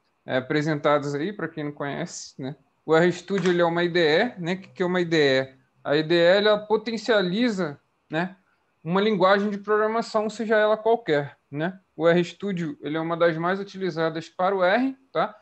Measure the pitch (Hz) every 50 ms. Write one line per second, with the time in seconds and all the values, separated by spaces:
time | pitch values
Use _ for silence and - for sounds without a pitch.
0 | _ _ _ _ _ - 127 131 127 - 151 151 147 160 156 147 147 156 147 147
1 | 139 147 143 143 151 190 214 - 170 156 - 156 151 147 147 - 147 143 143 147
2 | 160 175 - - - - - - 143 131 147 - _ _ _ _ _ - 156 160
3 | 170 180 170 175 - - 196 196 170 185 175 175 170 170 165 170 175 175 165 175
4 | 170 151 151 170 220 247 247 202 175 160 185 185 190 - - - 190 175 180 180
5 | 180 170 165 160 147 139 131 131 135 131 - _ _ _ _ _ _ - 143 151
6 | 156 156 170 170 170 170 185 208 202 214 214 202 214 - 214 220 214 240 226 214
7 | - - 220 208 190 180 170 214 247 247 214 185 180 151 143 - _ _ _ _
8 | _ _ 147 160 175 185 190 - _ _ _ _ _ _ _ _ - 160 175 190
9 | 202 220 220 185 175 190 202 202 202 214 202 202 202 202 214 214 214 220 220 226
10 | 220 - - 220 208 220 214 - 233 208 226 214 214 214 214 214 214 220 226 226
11 | - - 156 143 143 135 - _ _ _ 139 143 156 180 190 - _ _ _ -
12 | 156 170 165 175 180 175 - - - 202 196 170 170 156 143 - - 147 151 160
13 | 160 160 170 165 170 175 160 160 170 175 190 196 202 196 - 190 190 180 156 160
14 | 165 160 156 165 165 - - - 185 185 196 190 180 175 196 233 254 269 262 -
15 | _ _ - 156 175 208 - -